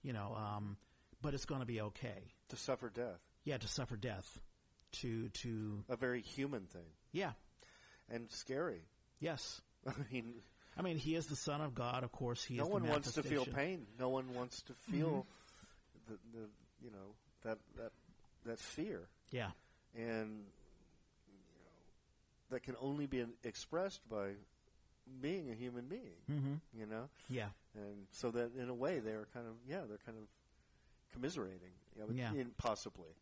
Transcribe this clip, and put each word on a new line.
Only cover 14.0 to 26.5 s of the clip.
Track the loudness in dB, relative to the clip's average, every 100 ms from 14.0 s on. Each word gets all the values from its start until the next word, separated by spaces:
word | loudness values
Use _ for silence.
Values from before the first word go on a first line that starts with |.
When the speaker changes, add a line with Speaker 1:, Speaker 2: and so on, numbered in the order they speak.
| 4
Speaker 2:
one | 4 2
wants | 0 -2 -4
to | -10
feel | -12 0 4 6 4 0 -10 -20 -20 -20 -20 -20 -20 -12
Speaker 1:
Mm-hmm. | -12 -10
Speaker 2:
the, | -10
the, | -10 -12 -20 -16
you | -12
know, | -10 -12 -14 -20 -8
that, | -4 -4 -4 -10
that, | -10 -10 -20 -20 -20 -10
that | -6 -4
fear. | -4 -2 -2 -2 -6 -16 -6
Speaker 1:
Yeah. | -2 -2 -4 -14 -20 _
Speaker 2:
And, | -4 0 2 0 -4 -10 -16 -20 -20 -20 -20 -20 -20 -20
you | -20 -20 -20
know, | -20 -20 -20 -20 _ -20 -20 -20 -4
that | -2
can | -2 -2
only | 0 2 2
be | 2 0 -2
expressed | -6 -4 0 2 2 -2 -2
by | 0 0 -2 -10 -20 -20 -20 -20 -20 -16 -4
being | 0 0 -2
a |
human | -2 -2 -4 -4
being, | -6 -8 -10 0
Speaker 1:
Mm-hmm. | 2 2